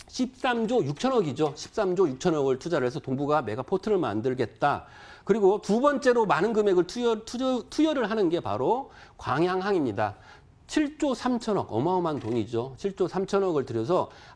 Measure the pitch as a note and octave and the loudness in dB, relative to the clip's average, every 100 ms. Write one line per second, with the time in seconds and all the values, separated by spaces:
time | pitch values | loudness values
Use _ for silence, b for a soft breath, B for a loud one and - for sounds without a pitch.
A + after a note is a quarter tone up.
0 | - - B3+ - C4 A#3 G#3+ B3 C#3+ D3 | -10 -4 -4 -2 -2 0 0 0 0 -2
1 | B3+ B3+ D#3 A#2+ D3+ - - - F#3+ F3+ | 0 2 0 0 -2 -2 -8 -2 0 2
2 | F3 B2+ F#3 D#3 C3+ B2+ E3+ E3 B2 C#3 | 0 0 0 2 2 0 -2 0 0 -2
3 | - C3 C#3 D3+ A2 A2 B2+ F#3+ G#3+ G3 | -4 -4 0 0 0 -6 -4 -4 0 0
4 | B2+ G2+ B2+ B2 A#2 - D3 G#2+ B B | 0 -2 -2 -2 -4 -2 0 0 B B
5 | B B - A3 F#3+ G#3 - A3 C#4+ C#4 | B B -2 4 4 4 2 2 4 4
6 | C4 A#3+ G#3 D3 G#3 A3 G#3 F3+ F3 A#3+ | 4 4 4 2 2 2 2 2 0 0
7 | A#3+ A3 - B3 C4 B3+ - - D#4 C#4+ | -2 -2 -4 -4 -2 -2 -2 0 2 2
8 | G#3 A3 F3 E3 B2 G#2 C#3 A#3+ C4+ B | 0 0 0 0 -2 0 0 0 -4 B
9 | B - - C3 F3+ F#3 F#3+ F#3+ C3 G2+ | B -10 -2 0 0 0 0 0 0 0
10 | G#2+ G#2 B B - _ - D4+ D4 D4+ | -2 -4 B B -20 _ -4 -2 -2 -2
11 | D4 A#3+ B3+ A#3+ A#3 F#3+ G#2 G#2 D#3 F#3 | -2 -2 -2 -2 -2 -2 -2 -2 0 0
12 | E3+ C#3+ G#2+ A#2+ G#2+ A#2 B2+ B2+ G3+ F#3+ | -2 -4 -4 -4 -2 -4 -6 -6 -6 -2
13 | F3+ G3 F#3+ G3 F#3+ D3+ A#2+ A2+ A#2 F3 | -2 -2 -2 0 0 0 -2 -2 0 0
14 | A#2 B B | -2 B B